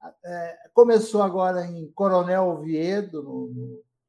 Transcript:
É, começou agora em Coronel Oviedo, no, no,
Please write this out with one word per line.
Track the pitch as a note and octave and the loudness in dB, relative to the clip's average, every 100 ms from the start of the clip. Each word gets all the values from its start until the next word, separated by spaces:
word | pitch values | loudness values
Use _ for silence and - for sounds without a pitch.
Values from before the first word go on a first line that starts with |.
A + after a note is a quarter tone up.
| E3+ - | -20 -18
É, | F3 F3 E3+ - - | -12 -10 -10 -12 2
começou | - A#3+ A3 A3 G#3+ | 4 6 4 4 2
agora | G3 F#3 F#3 F3+ F3 | 2 2 0 0 -4
em | E3+ D#3 | -10 -12
Coronel | - G3 F3+ F3 F#3 | -2 2 4 4 2
Oviedo, | F#3 D#3+ D#3 D#3 E3 G3+ F#3+ D#3 | 2 -2 -4 -2 0 -2 -4 -10
no, | C#3+ C3 C#3+ | -10 -10 -10
no, | B2 - - - _ | -10 -12 -14 -20 _